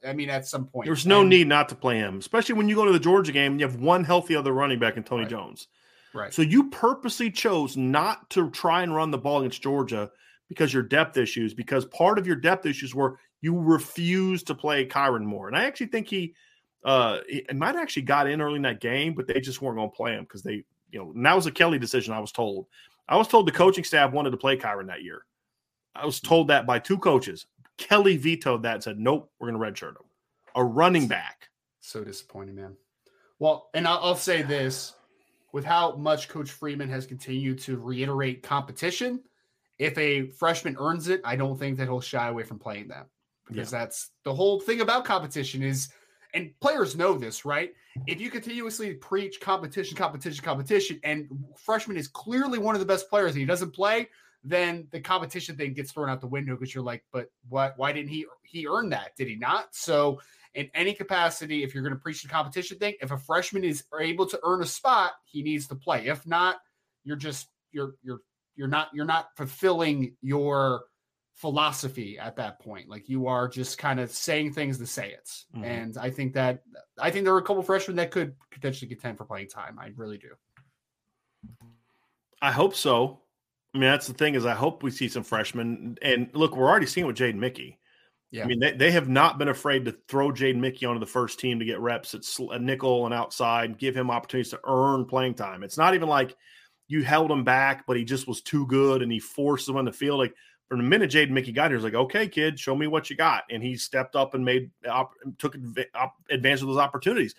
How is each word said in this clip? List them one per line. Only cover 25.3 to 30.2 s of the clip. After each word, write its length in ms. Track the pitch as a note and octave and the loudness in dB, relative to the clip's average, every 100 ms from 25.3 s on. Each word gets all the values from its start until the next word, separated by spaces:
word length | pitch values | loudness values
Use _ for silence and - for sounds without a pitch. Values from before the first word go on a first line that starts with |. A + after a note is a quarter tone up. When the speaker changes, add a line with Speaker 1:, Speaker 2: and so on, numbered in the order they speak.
| _ _ _ _ _ _ - | _ _ _ _ _ _ -8
Speaker 2:
I 100 | D3 | -6
was 140 | B2+ | -6
told 300 | - E3 D3 | 4 6 6
that 160 | C#3+ A#2+ | 4 4
by 140 | A#2+ | 0
two 180 | - F#3+ | 0 2
coaches. 480 | F#3+ C3+ G2+ E2+ - _ _ - | 4 4 2 -12 -18 _ _ -16
Kelly 400 | - G#3 G3 E3 | 4 6 6 4
vetoed 460 | D3+ E3 C#3+ A#2 | 0 0 0 0
that 100 | A#2 | -2
and 100 | A2 | -4
said, 160 | A2 G#2 | -6 0
"Nope, 320 | A#2 C#3+ - _ | 2 0 -2 _
we're 100 | A#2+ | -6
gonna 140 | A2+ | -4
redshirt 280 | A2 F#2+ D#2 - | -4 -6 -14 -16
him." 140 | _ _ | _ _